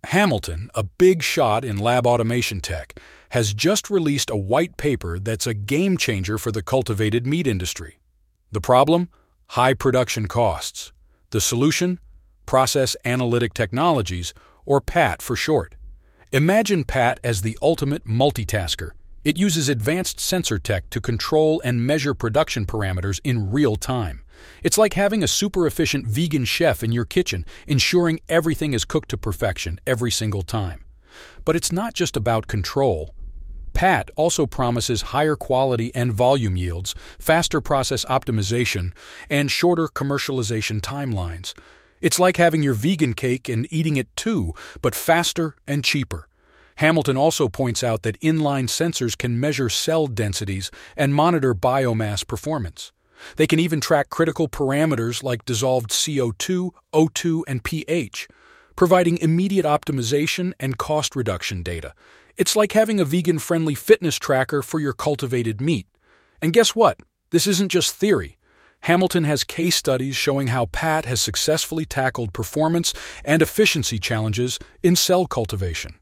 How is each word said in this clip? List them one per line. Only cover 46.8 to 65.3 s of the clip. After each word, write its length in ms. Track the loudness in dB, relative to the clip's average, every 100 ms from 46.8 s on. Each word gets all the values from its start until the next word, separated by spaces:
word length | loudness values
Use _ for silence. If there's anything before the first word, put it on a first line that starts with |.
| 2 4 2 2
also 320 | 2 2 -2
points 340 | 0 -2 0
out 200 | -2 0
that 140 | -2 0
inline 480 | 0 2 0 0 -2
sensors 480 | 0 -2 0 -4 -2
can 200 | -2 0
measure 300 | 0 0 -2
cell 400 | 0 0 0 0
densities 640 | 0 -2 -2 -4 -4 -6 -14 -14
and 180 | -2 2
monitor 400 | 4 4 4 2
biomass 720 | 2 2 2 2 0 -2 -4
performance. 680 | -6 -6 -4 -6 -6 -10 -20 _ _ _ -14
They 120 | -2 2
can 120 | 2
even 220 | 2 0
track 280 | 2 0 0
critical 380 | 0 0 0 -4
parameters 760 | 0 0 2 2 0 -2 -4
like 220 | -4 -6
dissolved 480 | -4 0 2 2 0
C 300 | -2 0 0
O 100 | -2
two, 420 | -2 -2 -2 -2 _ _
O 160 | 2 2
two, 340 | 2 -2 -2 -4
and 160 | -6
P 180 | -4 -8 -4
H, 400 | -4 -4 -10 -14 _ _ -20 _ 0
providing 400 | 4 6 4 2
immediate 480 | 2 2 2 2
optimization 880 | 2 0 0 -2 0 0 0 -2 -4 -4
and 200 | -4 -4
cost 400 | -2 -2 0 -2
reduction 460 | -2 -4 -6 -6
data. 300 | -6 -8 -10 -18 _ -20 _ -2
It's 180 | 2
like 160 | 4 4
having 300 | 4 4 2
a 40 |
vegan-friendly 720 | 2 2 2 -2 0 0 0
fitness 400 | -2 2 2 2
tracker 460 | -4 0 0 0 -4
for 180 | -4 -4
your 140 | -4
cultivated 640 | -4 -4 -4 -2